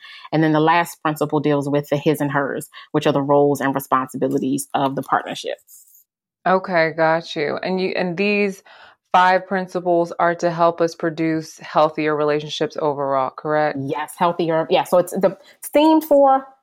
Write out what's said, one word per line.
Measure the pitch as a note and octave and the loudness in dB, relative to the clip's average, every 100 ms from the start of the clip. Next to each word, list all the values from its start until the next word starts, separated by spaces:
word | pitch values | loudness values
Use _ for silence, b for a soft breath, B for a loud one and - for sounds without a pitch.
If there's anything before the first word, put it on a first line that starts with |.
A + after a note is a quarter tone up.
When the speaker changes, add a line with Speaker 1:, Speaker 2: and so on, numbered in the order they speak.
| B B B | B B B
Speaker 1:
And | D#3 | 0
then | D#3+ | 2
the | D#3 | 2
last | D#3 E3+ F3 - | 2 2 0 -4
principle | D#3+ D3+ D3 D3+ | -6 -4 -2 0
deals | C#3+ C#3+ C#3+ | 0 0 0
with | C#3+ D3 | -2 0
the | D3 | -2
his | - - | 0 0
and | C#3+ | 0
hers, | C#3 C#3 C3 - B B | -2 -2 -6 -10 B B
which | D3+ D3+ | -2 0
are | |
the | C#3+ | 0
roles | C#3 C#3+ C#3+ C3+ | 2 4 4 2
and | C#3 | -2
responsibilities | C3+ - C3 C3+ C3+ C3 C#3 C3 C#3+ - - | -4 -2 -2 -2 -4 -2 -2 -2 -4 -4 -2
of | C#3 C#3 | -2 -4
the | |
partnership. | - - - - - A#1 _ - _ _ _ _ _ _ F3 | -2 -4 -4 -10 -10 -12 _ -20 _ _ _ _ _ _ 0
Speaker 2:
Okay, | F#3 F#3+ F3 D#3+ D#3+ | 0 0 0 0 2
got | D#3+ E3 E3+ E3 | 2 0 -2 -6
you. | D3 - | -4 -4
And | - F#3 | -4 -2
you, | F#3 - | -2 -2
and | F3+ E3+ | -4 -2
these | G3+ G3+ G3+ F#3+ B B B B _ | -2 0 -2 -4 B B B B _
five | F#3 F#3 F#3 F#3 | 2 4 2 0
principles | G3 F#3 F#3 F3 E3+ E3+ - | -6 -4 -4 0 0 0 0
are | E3+ E3+ | 0 0
to | F3 | -2
help | E3 E3+ E3 | 2 2 2
us | E3 - | -2 -2
produce | E3+ D#3 D#3+ D#3+ D#3 - | -6 -2 -2 -2 -6 -16
healthier | - E3+ D#3 D#3 D3+ D3+ | -4 2 2 2 -2 0
relationships | D3+ D3+ D3+ - D3+ - | 0 -2 -4 -6 -6 -4
overall, | D3+ C#3 C#3 C3+ C3 | -4 -2 -2 -2 -2
correct? | - D#3 D3+ D3+ C#3+ | -6 -4 0 0 -2
Speaker 1:
Yes, | C3+ D3 D3+ - | -6 -6 -8 -2
healthier. | F3 E3+ E3 D#3+ E3 | -2 0 0 0 2
Yeah, | F3+ | 0
so | F3 F3+ | 2 2
it's | F3 | 2
the | F#3+ F#3 - b b | 0 0 -2 b b
theme | - D4 D#4 D#4+ | -2 2 4 4
for | D#4 C#4+ C#4 C4+ C4+ _ | 4 4 6 4 0 _